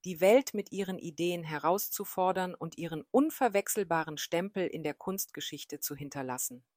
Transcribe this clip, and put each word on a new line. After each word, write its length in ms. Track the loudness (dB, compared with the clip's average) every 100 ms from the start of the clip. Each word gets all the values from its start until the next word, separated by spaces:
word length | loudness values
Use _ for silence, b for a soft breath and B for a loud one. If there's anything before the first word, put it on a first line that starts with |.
| -8
die 120 | 4
Welt 320 | 8 8 6
mit 180 | -6 -4
ihren 260 | -6 -4 -4
Ideen 460 | -8 -2 -2 0
herauszufordern 1080 | -4 0 2 2 0 -6 -6 0 2 2 -2
und 240 | -6 -10 -6
ihren 260 | -6 -6 2
unverwechselbaren 1040 | 4 4 2 2 2 2 -2 0 0 0 -6
Stempel 500 | -2 -2 0 -2 -2
in 160 | -2
der 120 | -6
Kunstgeschichte 840 | -4 -6 -4 -6 -8 -10 -10 -10 -8
zu 160 | -8
hinterlassen. 680 | -8 -8 -6 -6 -4 -6 -8 _